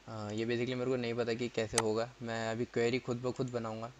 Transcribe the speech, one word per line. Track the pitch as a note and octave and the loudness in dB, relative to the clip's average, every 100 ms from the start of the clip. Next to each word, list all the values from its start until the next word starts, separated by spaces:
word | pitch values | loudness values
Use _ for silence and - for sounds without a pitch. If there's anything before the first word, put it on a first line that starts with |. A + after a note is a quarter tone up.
| - | -10
अ, | A2 G#2 | -6 -2
ये | G#2+ | 0
basically | A2+ A#2+ B2 | 0 0 0
मेरे | B2+ B2 | 0 0
को | C3 | 2
नहीं | A#2 | 0
पता | A#2 A#2 | 0 0
कि | A#2 A#2+ | 0 0
कैसे | - A2 - | 0 2 4
होगा, | A2 G#2+ A#2+ - | 4 2 0 -4
मैं | A#2 A#2 A2+ | -4 -2 0
अभी | A2+ | -2
query | A#2+ B2 A#2 B2 | 0 2 4 2
खुद | - A#2+ | 0 -2
ब | B2 | -2
खुद | A#2 B2+ | -2 -2
बनाऊँगा, | A#2+ A2+ A2 A#2 | -2 -4 -4 -8